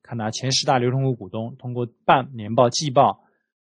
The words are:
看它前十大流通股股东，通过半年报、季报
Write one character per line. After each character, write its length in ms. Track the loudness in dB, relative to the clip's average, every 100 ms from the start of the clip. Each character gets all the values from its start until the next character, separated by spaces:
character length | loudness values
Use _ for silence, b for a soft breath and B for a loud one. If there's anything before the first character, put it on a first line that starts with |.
看 160 | -12 -6
它 140 | -6
前 180 | -4 -4
十 120 | -2 0
大 120 | 0
流 120 | 2
通 120 | 0
股 100 | 0
股 140 | -2 -6
东， 260 | -8 -10 -10
通 160 | -10
过 120 | -6 -6 _ 2
半 280 | 2 2
年 200 | -8 -4
报、 160 | 2 2
季 200 | 2 0
报 340 | 4 4 2 _ _ _ _